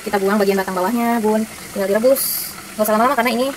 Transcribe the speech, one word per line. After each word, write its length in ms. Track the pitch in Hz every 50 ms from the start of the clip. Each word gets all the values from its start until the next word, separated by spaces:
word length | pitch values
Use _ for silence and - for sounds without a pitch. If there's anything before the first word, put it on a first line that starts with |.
| -
kita 160 | 208 208 202
buang 240 | 196 196 208 214 196
bagian 160 | 196 196 196
batang 160 | 190 196 185
bawahnya, 480 | 185 180 190 240 240 233 233 233 233 208
Bun. 240 | 214 214 220 220 - - - - -
Tinggal 160 | - 202 196
direbus. 640 | 190 202 220 226 262 269 262 - - - - - - - - - - -
Nggak 80 | 214 214
usah 120 | 214 214 214
lama-lama 160 | 233 262 285
karena 160 | 240 226 254
ini 160 | 226 233 254 277 277